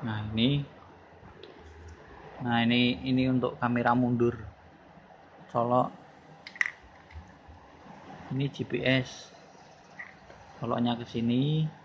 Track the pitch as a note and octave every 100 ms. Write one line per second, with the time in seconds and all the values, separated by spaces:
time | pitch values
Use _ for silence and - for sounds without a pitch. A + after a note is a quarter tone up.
0 | A#2 G#2+ G#2+ A2 A#2+ C#3+ C#3 - - -
1 | - - - - - - - - - -
2 | - - - - B2 A#2 A#2 A#2+ B2 B2+
3 | C3 B2+ C3 B2+ B2 - A#2+ A#2+ A#2+ B2
4 | B2 A#2+ A#2+ A2+ - - - - - -
5 | - - - - - B2 A#2 B2 - -
6 | - - - - - - - - - -
7 | - D#2+ - - - - - - - -
8 | - - - C3 C#3 - A#2+ B2 B2+ C3
9 | B2+ - - - - - - - - -
10 | - - - - - - A#2 A#2+ A#2+ A#2
11 | A#2+ A#2+ A#2 A#2+ C#3+ D#3 D#3 -